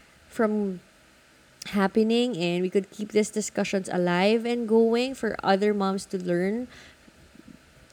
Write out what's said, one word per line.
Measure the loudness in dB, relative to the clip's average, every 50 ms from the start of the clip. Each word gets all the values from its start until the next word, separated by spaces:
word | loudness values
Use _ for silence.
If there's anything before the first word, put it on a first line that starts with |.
| -20 _ _ _ _ -20
from | -4 -2 0 0 0 0 -2 -4 -6 -8 -12 _ _ _ _ _ _ _ _ _ _ _ _ _ _ _ -16 -6
happening, | -2 0 0 2 2 2 2 4 2 2 0 0 -2 -2
and | -2 0 0 0 -2
we | 0
could | 0 -2 -2 -2
keep | -10 -12 -12 -2
these | 0 0 0 0
discussions | -2 -6 -6 -4 -4 -4 -4 -2 -2 -4 -4 -2 -2
alive | -2 0 2 2 2 4 4 2 2 0
and | -2 -2 -2 0 2
going | 4 4 4 4 4 2 0 -2 -4
for | -4 -4 -4 -4 -2 0
other | 2 2 4 4 2 2
moms | 2 0 0 -2 -4 -6 -6
to | -8 -6
learn | -2 -2 0 0 0 0 -2 -4 -6 -8 -14 -20 -20 -20 -20 _ -20 -20 _ -20 -20 -20 _ -20 -20 -20 -20 -20 _ _ _ -20 -20 _